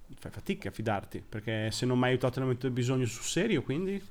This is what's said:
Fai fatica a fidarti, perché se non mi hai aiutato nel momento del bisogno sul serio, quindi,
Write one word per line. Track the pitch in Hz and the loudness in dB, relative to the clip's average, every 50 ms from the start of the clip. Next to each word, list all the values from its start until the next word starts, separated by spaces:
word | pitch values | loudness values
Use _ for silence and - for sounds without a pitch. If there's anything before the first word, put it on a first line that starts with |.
| - - - | -16 -16 -14
Fai | - - 110 | -12 -12 -10
fatica | - 101 - - 196 202 - - | -10 -6 -4 -2 -2 -2 -4 -6
a | |
fidarti, | - - 110 113 104 98 - - - 98 - - | -6 -2 0 0 0 0 -2 -4 -8 -10 -10 -8
perché | - 110 107 117 110 110 110 110 | -8 -6 -4 -2 0 0 0 0
se | 107 - 123 123 | 0 0 2 2
non | 127 123 | 4 4
mi | 123 | 4
hai | 123 | 4
aiutato | 127 120 127 127 120 | 4 4 2 2 2
nel | 131 131 | 2 0
momento | 131 127 127 135 135 | 0 0 0 0 0
del | 120 | 0
bisogno | 127 120 123 135 131 127 110 | 2 2 2 4 2 2 0
sul | - - - | -2 -4 -4
serio, | - - 160 196 233 208 135 - | -2 2 2 2 4 4 2 2
quindi, | - 131 156 190 185 202 196 - - | 0 0 0 0 -2 -2 -4 -4 -6